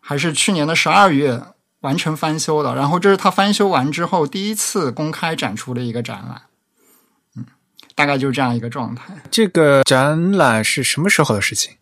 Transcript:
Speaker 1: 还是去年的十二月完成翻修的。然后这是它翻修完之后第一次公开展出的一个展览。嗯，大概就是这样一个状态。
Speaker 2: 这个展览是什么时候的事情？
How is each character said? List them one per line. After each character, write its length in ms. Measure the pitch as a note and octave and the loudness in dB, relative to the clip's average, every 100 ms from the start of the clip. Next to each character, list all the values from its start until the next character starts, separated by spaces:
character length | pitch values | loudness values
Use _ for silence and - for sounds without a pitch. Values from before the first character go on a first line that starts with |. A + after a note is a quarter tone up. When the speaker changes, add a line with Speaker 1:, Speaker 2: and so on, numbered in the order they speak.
Speaker 1:
还 180 | - C#3+ | -6 -4
是 140 | E3 | -2
去 180 | D#3 - | -2 0
年 160 | F#3 D3 | 0 0
的 80 | |
十 140 | D#3+ - | 0 4
二 240 | F3+ G3 | 6 6
月 280 | C#3+ C#3+ A#2+ - _ _ _ | 4 0 -2 -8 _ _ _
完 140 | C#3 C#3 | -4 -2
成 200 | - D#3 | -2 -2
翻 200 | D#3+ D#3 | -2 -4
修 280 | D3+ D3+ | -2 0
的。 100 | C#3+ | 0
然 160 | B2 C#3+ | -2 0
后 80 | F3 | 2
这 100 | G3 | 4
是 80 | F#3+ | 4
它 140 | G3 | 2
翻 240 | F3+ G3 | 2 0
修 140 | G3+ G3+ | 2 2
完 240 | D#3+ C3+ | 2 0
之 120 | D3+ | -2
后 220 | E3+ F#3 D3 | -2 0 -2
第 240 | F#3+ G3+ | -4 -6
一 60 | G#3+ | -4
次 340 | - G#3 D3+ | -4 -2 -4
公 220 | A#2 D#3 | -4 -8
开 240 | D#3 E3+ D#3+ | -4 -6 -4
展 180 | C3 | -6
出 180 | G#2 - | -8 -8
的 80 | B2+ | -8
一 120 | B2 | -6
个 100 | A#2 | -6
展 140 | A2+ A2+ B2 | -8 -10 -14
览。 140 | A#2+ _ _ _ _ _ _ _ _ _ - | -16 _ _ _ _ _ _ _ _ _ -18
嗯， 80 | - _ _ _ - | -18 _ _ _ -20
大 100 | - | -4
概 140 | C#3+ C#3 | -2 0
就 80 | C3+ | -2
是 60 | |
这 100 | C3 | 0
样 140 | C3 A#2+ | 0 -2
一 20 | |
个 100 | A#2 | -4
状 240 | B2+ C3+ | -8 -8
态。 220 | B2 - F#3+ - | -10 -14 -20 -8
Speaker 2:
这 160 | - G#3+ | 0 0
个 380 | F3+ D3+ C#3 | 4 6 6
展 480 | C3+ C3+ C3+ D#3 F3 | 6 4 4 2 0
览 320 | G3 C#3+ A2 | 4 4 4
是 180 | G#2+ - | 0 -2
什 180 | B2+ - | -2 -2
么 80 | F3 | 0
时 140 | - | 2
候 100 | D3+ | 2
的 80 | G#2+ | 2
事 140 | - | -2
情？ 200 | - - _ | -4 -8 _